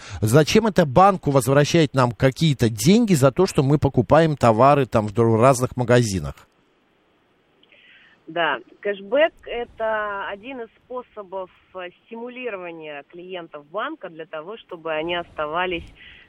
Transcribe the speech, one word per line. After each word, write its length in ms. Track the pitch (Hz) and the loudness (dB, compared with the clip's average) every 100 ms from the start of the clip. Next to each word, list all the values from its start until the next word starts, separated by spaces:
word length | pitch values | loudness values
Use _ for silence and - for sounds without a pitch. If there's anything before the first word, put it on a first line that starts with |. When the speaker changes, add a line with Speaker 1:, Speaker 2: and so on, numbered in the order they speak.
| - - | -16 -4
Speaker 1:
Зачем 480 | 107 131 156 220 220 | 2 4 4 2 2
это 180 | 185 156 | 0 2
банку 460 | 123 190 185 - | 4 4 4 0
возвращает 600 | 139 127 135 147 170 151 | 0 2 2 4 2 2
нам 180 | 135 123 | 2 0
какие-то 560 | - 135 - 160 135 117 | 2 -2 2 0 2 0
деньги 440 | 110 117 214 233 | 2 4 4 4
за 180 | 165 135 | 4 2
то, 140 | 123 185 | 2 0
что 180 | - | 0
мы 140 | 135 147 | 2 2
покупаем 580 | 139 - 110 147 165 147 | 2 0 2 4 4 2
товары 500 | 120 110 131 143 131 | 2 4 4 4 2
там 220 | 120 107 | -2 -2
в 40 | |
др-, 280 | 101 113 113 | 0 2 4
разных 360 | 123 123 127 - | 4 2 -2 -6
магазинах? 580 | 120 123 113 95 71 - _ _ _ _ _ _ _ _ _ _ _ _ _ _ _ _ _ _ - | 2 2 2 -2 -6 -12 _ _ _ _ _ _ _ _ _ _ _ _ _ _ _ _ _ _ -10
Speaker 2:
Да, 320 | 165 160 127 - _ | -4 -2 -4 -10 _
кэшбэк — 520 | 202 202 196 254 330 - - | -8 -8 -4 0 0 -2 -12
это 840 | 233 240 _ 220 214 208 196 - | -12 -12 _ -6 -6 -6 -8 -10
один 320 | 202 226 269 | -12 -16 -16
из 80 | 226 _ | -16 _
способов, 640 | _ 247 233 214 196 190 180 _ _ | _ -16 -16 -20 -14 -14 -14 _ _
э, 140 | 185 180 175 | -16 -16 _
стимулирования 960 | _ 233 240 247 247 196 175 165 156 147 143 | _ -16 -14 -12 -12 -12 -14 -14 -16 -16 -18
клиентов 540 | 175 180 185 170 151 147 | -20 -16 -14 -14 -18 -14
банка 420 | 185 254 320 180 | -10 -10 -10 -16
для 160 | 160 160 | -18 -14
того, 320 | 156 160 226 | -14 -14 -18
чтобы 340 | _ 175 160 | _ -14 -8
они 220 | 156 165 | -6 -4
оставались 720 | 175 170 - 151 160 185 170 - - - - | -6 -8 -10 -6 -4 -4 -6 -12 -20 -20 -20